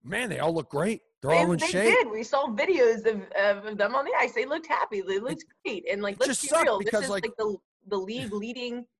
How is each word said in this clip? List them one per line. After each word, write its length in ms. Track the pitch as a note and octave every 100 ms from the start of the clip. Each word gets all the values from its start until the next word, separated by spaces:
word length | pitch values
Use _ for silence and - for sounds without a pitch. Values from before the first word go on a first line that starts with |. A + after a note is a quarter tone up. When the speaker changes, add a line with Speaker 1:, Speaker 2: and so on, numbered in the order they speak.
Speaker 1:
man, 260 | A#2 G#3 B3
they 100 | C3
all 140 | D3+
look 160 | E3 -
great. 320 | C#3+ F#3+ A3+ _ _
They're 100 | C3
Speaker 2:
And 160 | E3 F3
Speaker 1:
all 40 |
in 60 | E3+
Speaker 2:
they 80 | -
Speaker 1:
shape. 280 | F#3 A3+ B4
Speaker 2:
did. 140 | C4+
We 120 | G#3+
saw 240 | A#3 C#4 C#4+
videos 580 | G#3+ E4+ E4+ A#3+ A3+ A3
of, 160 | G#3+ F#3+
of, 340 | - G3+ G3+ G#3+
of 120 | G#3
them 180 | G3+ C4+
on 80 | C#4+
the 60 | C4
ice. 140 | B3
They 120 | A#3+ B3+
looked 220 | E4 D#4+
happy. 340 | C#4+ B3+ G3+
They 180 | F3+ G3
looked 240 | A#3+ -
Speaker 1:
It, 40 | - _ -
Speaker 2:
great. 180 | G3+ -
And, 100 | G3+
like, 140 | G#3 G3
Speaker 1:
it 40 |
Speaker 2:
let's 80 | C4+
Speaker 1:
just 100 | C4
Speaker 2:
be 60 | C#4+
Speaker 1:
sucked 140 | D4+ D4
Speaker 2:
real. 140 | G#3
This 60 | G#3
Speaker 1:
because, 180 | A3 F#3
Speaker 2:
is, 40 |
Speaker 1:
like, 140 | G3
Speaker 2:
like, 120 | A3+ -
the, 180 | G#3+ F#3+ _ _ F#3+
the 100 | G3+
league 360 | F#3+ A#3+ B3
leading 520 | G#3 A3 B3 B3 A#3+ A#3+